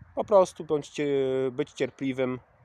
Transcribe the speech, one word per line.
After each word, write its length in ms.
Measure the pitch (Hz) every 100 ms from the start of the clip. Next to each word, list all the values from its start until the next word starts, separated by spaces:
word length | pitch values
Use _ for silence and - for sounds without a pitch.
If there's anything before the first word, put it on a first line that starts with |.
| - -
Po 60 |
prostu 400 | - 202 180 -
bądźcie, 420 | 160 151 139 - 143 139 131 131 131
być 200 | 123 147
cierpliwym. 680 | - 131 - 135 127 127 127 - -